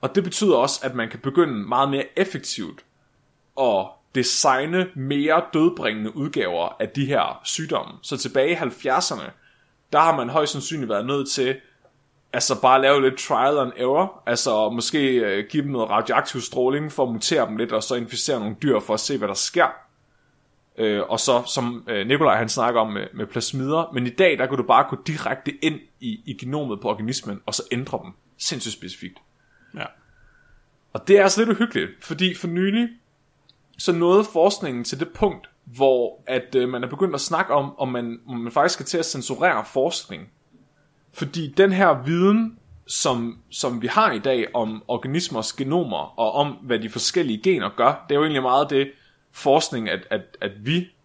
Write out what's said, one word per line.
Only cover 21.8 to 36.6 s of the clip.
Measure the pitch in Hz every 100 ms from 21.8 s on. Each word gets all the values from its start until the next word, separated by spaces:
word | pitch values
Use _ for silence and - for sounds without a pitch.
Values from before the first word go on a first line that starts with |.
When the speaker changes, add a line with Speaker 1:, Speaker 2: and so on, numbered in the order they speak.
| -
Speaker 1:
øh, | 107 101
Nikolaj, | 143 156 107
han | 117
snakker | - 117 117
om | 110
med, | 101 104
med | - 110
plasmider, | - - 135 131 156 165
men | 131 123
i |
dag, | 120 185 143
der | 127
kan | 135
du |
bare | 117 117 143
gå | 135 -
direkte | 151 - 135 - 139
ind | 156 151 - _
i, | 127 107 -
i |
genomet | 120 127 147 143 101
på | 113
organismen, | 104 107 131 - 98 -
og |
så | 104 -
ændre | 120 131 110
dem | 180 190 _ _
sindssygt | - 135 120
specifikt. | 104 90 - 92 - _ _ _ _ _
Speaker 2:
Ja. | - - _ _ _ _ _ _ _ _ _ _
Speaker 1:
Og | - -
det | 202
er |
altså | 196 190
lidt | 226 208
uhyggeligt, | 226 117 95 -
fordi | - 156 185
for | 180 175
nylig, | 170 190 214 240 233 _ _ _ _ _ _ _ _
så | -
nåede | 175 170 190
forskningen | 214 165 175 202 160 123
til | 117 135
det | 165
punkt, | - 208 170 - _
hvor | - 120 135 131 117 - -
at, | 131 -
øh, | 131